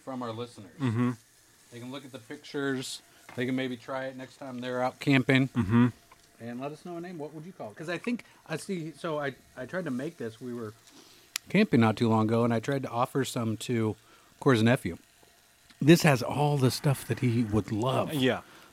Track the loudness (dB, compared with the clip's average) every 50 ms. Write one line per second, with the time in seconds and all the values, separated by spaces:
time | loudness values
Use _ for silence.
0 | -14 -12 -10 -8 -8 -8 -8 -8 -10 -12 -12 -18 -20 -16 -8 -2 0 0 2 2
1 | 2 2 0 -4 _ _ _ _ _ _ _ _ _ -20 -18 -16 -14 -12 -12 -12
2 | -14 -14 -16 -16 -14 -14 -16 -16 -12 -8 -4 -2 -2 0 -2 -2 -4 -8 -10 -12
3 | -16 _ -20 -20 -20 -12 -6 -4 -4 -2 -2 -2 -2 -4 -6 -8 -10 -8 -8 -6
4 | -8 -8 -10 -12 -14 -16 -16 -16 -14 -12 -10 -8 -8 -6 -4 -2 -2 -2 -4 -2
5 | 0 2 2 4 4 4 2 2 2 0 0 -2 0 4 4 4 4 4 2 -4
6 | _ -20 -20 _ _ _ _ -18 -16 -14 -12 -10 -10 -12 -12 -12 -14 -14 -12 -12
7 | -12 -12 -12 -12 -12 -12 -12 -14 -16 -16 -16 -14 -16 -14 -14 -12 -10 -8 -8 -6
8 | -4 -4 -6 -6 -6 -12 -20 -18 -12 -8 -8 -8 -6 -6 -6 -6 -6 -8 -10 -8
9 | -6 -4 -4 -2 -4 -4 -6 -8 -14 _ -14 -12 -10 -8 -6 -6 -4 -4 -4 -4
10 | -6 -6 -8 -8 -10 -10 -10 -10 -10 -10 -8 -8 -8 -10 -12 -14 -20 -20 -20 -20
11 | -20 -20 -20 -20 -16 _ -12 -12 -4 2 4 4 4 6 6 6 6 6 4 2
12 | 2 2 4 4 2 2 4 2 4 2 2 0 0 -2 -4 -4 -4 -4 -2 -2
13 | 0 0 0 -2 -2 -2 -2 -4 -2 -2 -4 -4 -4 -2 0 0 0 0 -2 -4
14 | _ _ -20 -20 _ _ _ 0 4 4 6 6 6 4 4 2 0 -4 -8 -10
15 | _ _ _ _ _ -20 _ _ _ _ _ _ _ -14 -6 2 6 8 8 8
16 | 8 6 4 4 0 -2 0 0 2 2 2 4 2 2 2 2 0 0 0 0
17 | -2 -6 -4 0 0 2 2 2 2 2 0 0 0 0 -2 -2 -2 0 0 0
18 | -2 -2 0 0 2 2 2 0 -4 -12 -20 -20 -20 -20